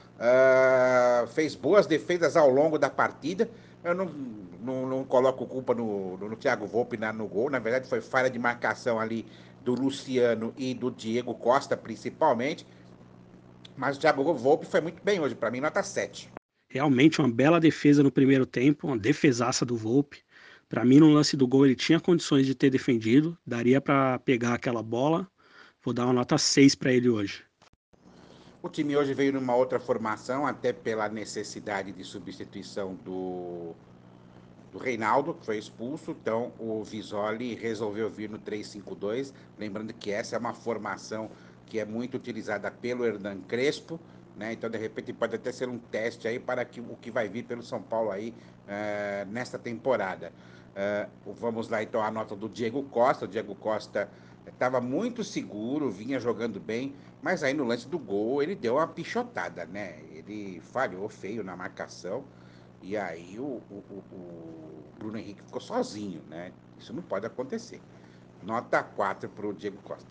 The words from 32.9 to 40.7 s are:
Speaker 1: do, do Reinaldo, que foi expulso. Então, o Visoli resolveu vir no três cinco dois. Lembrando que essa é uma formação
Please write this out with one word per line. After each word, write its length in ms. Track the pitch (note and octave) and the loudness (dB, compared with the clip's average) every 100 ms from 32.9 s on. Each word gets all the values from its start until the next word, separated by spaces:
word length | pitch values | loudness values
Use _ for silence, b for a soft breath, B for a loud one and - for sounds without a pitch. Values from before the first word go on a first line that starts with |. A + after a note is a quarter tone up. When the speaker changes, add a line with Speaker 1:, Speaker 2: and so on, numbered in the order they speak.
| F#2 | -10
Speaker 1:
do, 680 | - F#2 F#2 F2+ F2 F2 E2+ E2 - - - - - - - - - | -10 -8 -6 -8 -10 -10 -12 -16 -20 -20 -20 -20 -20 -20 -20 -20 -18
do 60 | F#2+ | -10
Reinaldo, 560 | A#2+ A#2 A2 B2 C#3+ | -6 -2 0 2 0
que 100 | D#3+ | -4
foi 140 | - G#2+ | -6 -6
expulso. 540 | - - A#2 D#3+ - | -8 -12 -10 -10 -12
Então, 420 | D3 - A2+ A#2+ A#2 | -10 -4 -4 -4 -8
o 240 | A2+ A2 | -8 -8
Visoli 720 | G2+ A2 G2 G#2 G#2+ A2 B2 G#2 | -8 -12 -8 -6 -4 -4 -6 -6
resolveu 520 | A2+ G#2 A2 G#2 G#2+ | -6 -4 -6 -4 -6
vir 220 | F2+ G#2+ | -6 -10
no 80 | G#2+ | -10
três 300 | F#2+ G#2+ G2+ | -10 -10 -10
cinco 260 | G#2+ F#2+ | -14 -14
dois. 400 | F#2 G2 A#2 C#3 - B - | -8 -4 -4 -6 -12 B -12
Lembrando 340 | G#2+ G2 A2 | -10 -8 -10
que 200 | - G#2 | -10 -6
essa 240 | G2+ A#2 A#2 | -6 -4 -6
é 40 | |
uma 140 | A#2 | -6
formação 800 | A2 - | -6 -6